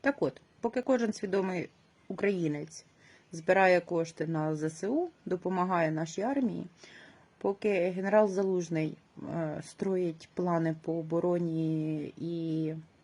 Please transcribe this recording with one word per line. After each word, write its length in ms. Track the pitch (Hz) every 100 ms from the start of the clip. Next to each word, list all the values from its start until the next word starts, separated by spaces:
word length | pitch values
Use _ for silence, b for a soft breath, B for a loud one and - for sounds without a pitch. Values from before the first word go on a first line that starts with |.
Так 200 | 269 277
от, 200 | 147 - _ _
поки 200 | 240 254
кожен 320 | 247 254 226
свідомий 560 | - 196 196 190 180 151 _ _ _ _
українець 800 | 190 196 190 160 147 156 - - _ b b b
збирає 480 | 165 160 185 185 180
кошти 460 | 175 170 165 - 160
на 280 | 160 156
З 80 | 156
С 240 | 156 160 196
У, 220 | 285 349 _
допомагає 680 | - 180 196 185 180 180 160
нашій 300 | 156 160 -
армії, 440 | 220 277 240 175 175 B B B B B B _
поки 320 | 196 196 214
генерал 580 | 196 180 185 196 214 214
Залужний, 720 | 190 190 185 165 160 156 - _ -
е, 440 | - 165 160 151 -
строїть 600 | - 202 185 175 160 -
плани 420 | - 180 170 165 160
по 120 | -
обороні 1200 | 165 160 170 175 175 170 160 160 156 156 156 147 -
і 560 | 165 170 165 160 156 160 160 _